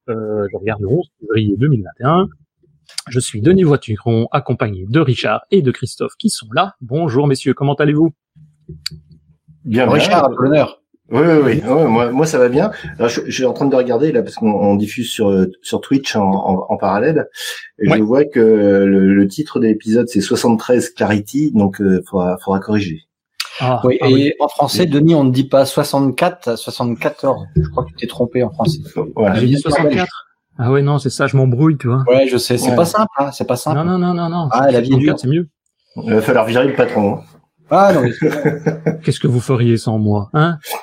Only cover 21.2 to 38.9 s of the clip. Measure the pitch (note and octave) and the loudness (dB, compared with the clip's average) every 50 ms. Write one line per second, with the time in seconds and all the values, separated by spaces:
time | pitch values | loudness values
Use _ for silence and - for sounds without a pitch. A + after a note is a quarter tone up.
21.2 | G#2 - - C#3+ D3+ D3+ A#2+ G#2+ G2+ G2 F#2+ - G2+ G2 F#2 F2+ F2+ - G2 F#2+ | -2 -4 -2 -2 -2 2 2 2 2 0 0 0 0 2 2 0 -2 -2 -4 -2
22.2 | F2+ F2+ F2+ - - G2 F#2+ G2 - A2 G#2+ G#2 G2+ F2+ D#2 D#2 _ _ _ _ | -2 -2 -2 -4 -2 -2 -2 -2 -2 -2 -2 -2 -2 -4 -8 -12 _ _ _ _
23.2 | _ _ _ - - - - - C3 B2+ B2+ A#2 B2+ B2+ B2+ - - C3 C3 C#3 | _ _ _ -14 -14 -12 -8 -4 -2 -2 -2 0 2 0 0 2 2 4 4 4
24.2 | C#3 D3 - - D3 - - - D3 - - - F3+ D#3+ C#3 C#3+ D3+ E3 E3+ D3+ | 4 2 0 0 -2 -4 0 -2 -2 -2 0 0 0 2 2 4 4 4 4 4
25.2 | C3+ C3 B2+ C3 C3+ - - C3+ C3+ C3 - D#3 C#3+ - - C#3 C#3 C3+ B2+ - | 4 2 2 0 0 2 2 2 2 2 0 -2 -2 0 0 0 0 0 0 0
26.2 | F3 F3+ F3+ - - B2 A#2 A2 - B2+ - - B2 A#2+ A#2 - - D3+ - - | -2 -2 -2 -4 -6 -6 -6 -6 -6 -12 -8 -6 -4 -4 -4 -4 -4 -6 -6 -2
27.2 | - C3+ - - G2 - - - D#2+ D2+ - - - - - - A#2 A2+ - - | -2 -2 -2 -2 -6 -6 -4 -4 -4 -2 -4 -6 -8 -8 -10 -12 -12 -10 -4 -4
28.2 | B2 A#2+ - B2+ B2+ - - - A2 B2+ - - - - - - - - - A2 | -4 -2 -2 -2 -2 -2 -2 -2 -2 -2 -2 -4 -10 -12 -8 -8 -8 -6 -2 0
29.2 | A2 G2 F#2+ A2 B2 B2+ C#3 C#3+ - D#3+ D3 - - D3 C4 F#3 F3+ - - - | 0 0 2 2 2 2 2 0 0 -2 0 0 0 0 0 0 -4 -4 -8 -18
30.2 | - _ _ _ _ _ _ - A#2 A#2+ C3+ C#3+ C#3+ C#3+ D3 C#3 - C3 - - | -20 _ _ _ _ _ _ -4 0 2 2 2 2 2 0 0 -2 -4 -2 -2
31.2 | C#3 C3 - C3+ C3 C3 A#2+ B2 D#3 D#3+ D#3 C3 - A#2 A#2+ C3 C3 B2 B2+ C3+ | -2 0 2 2 2 2 2 2 2 2 2 0 -2 -2 0 0 2 2 4 4
32.2 | C3+ B2+ B2 A#2+ - - B2 B2 - C3 B2 - E3+ E3+ - G#3+ A3 - - C#4 | 4 2 0 -2 0 0 -2 0 0 0 2 2 2 2 2 -2 -2 -2 -2 -4
33.2 | C#4+ C#4+ - - G#3 F#3 E3 - - D#3 D#3 D3+ D#3+ F3 F#3 F3+ F3 F3+ F3 E3+ | -4 -4 -4 -8 -4 -4 -4 -4 -2 -2 -2 -2 0 0 0 0 0 0 -2 -2
34.2 | E3+ E3 E3+ F3 E3 C3 A2+ B2 C3+ C#3 B2 A#2+ A#2 C3 C#3 B2+ C#3+ D3+ - - | -4 -4 -4 -4 -4 -2 0 2 4 4 4 2 2 2 2 4 4 2 0 0
35.2 | - B2+ D3+ E3+ F3 - _ _ _ _ _ _ _ _ - - A2 A2+ A2 A2 | -2 0 0 0 -2 -4 _ _ _ _ _ _ _ _ -16 -10 -4 0 2 2
36.2 | G#2+ - A#2+ A#2+ G#2+ - A#2 B2 C3+ C3+ - - B2 A2+ - A2 G2+ G2 - - | 2 2 2 2 2 2 2 2 2 2 2 2 0 0 2 0 0 0 -2 -4
37.2 | - - _ _ _ _ _ _ _ - D3 F#3 G3+ G3+ F3+ D3 B2 A#2+ - - | -10 -18 _ _ _ _ _ _ _ 0 2 4 4 4 4 2 2 0 -2 0
38.2 | D#3+ D3+ - - - D3 - - - D#3 D#3 - - D#3 | -2 -2 -2 0 -2 -2 -2 -2 -4 -4 -4 -4 -6 -6